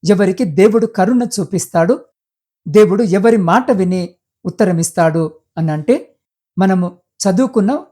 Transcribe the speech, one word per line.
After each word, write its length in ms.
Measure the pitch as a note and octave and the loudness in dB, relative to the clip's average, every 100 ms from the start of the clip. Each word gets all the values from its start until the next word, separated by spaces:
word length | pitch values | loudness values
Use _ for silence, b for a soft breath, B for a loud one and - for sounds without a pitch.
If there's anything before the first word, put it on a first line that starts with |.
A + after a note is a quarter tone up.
| E3 | 0
ఎవరికి 340 | G3 G3 F#3+ | 0 0 0
దేవుడు 420 | A#3+ D3 G3+ A3 A3 | -4 2 2 4 -2
కరుణ 380 | G#3+ F#3 B3 A#3+ - | -2 0 0 -2 -6
చూపిస్తాడు? 680 | E3 F#3+ - F3 E3+ C#4+ - _ _ _ _ _ - | -6 -6 -4 -2 0 -2 -4 _ _ _ _ _ 0
దేవుడు 360 | D#3 G#3+ G3 | 4 4 2
ఎవరి 340 | A3+ F#3+ G#3+ A3+ | 0 2 2 2
మాట 340 | E3+ G3+ B3+ | 2 0 0
విని 440 | G#3+ F#3 F#3 F3 _ _ _ F#3 | -2 0 -2 -6 _ _ _ -12
ఉత్తరమిస్తాడు 880 | F3 G3 E3+ E3 - E3 D#3+ D#3+ - _ - | -2 0 0 -4 0 0 0 -4 -8 _ -6
అనంటే, 480 | D#3+ D3+ D3+ B3+ - _ _ _ _ - | -4 -4 0 -2 -2 _ _ _ _ -4
మనము 400 | F#3+ F#3+ F3 - _ _ | -2 0 -4 -10 _ _
చదువుకున్న 640 | G3 F#3 C4 A#3 G3+ D4 - | -2 0 0 0 -2 -4 -8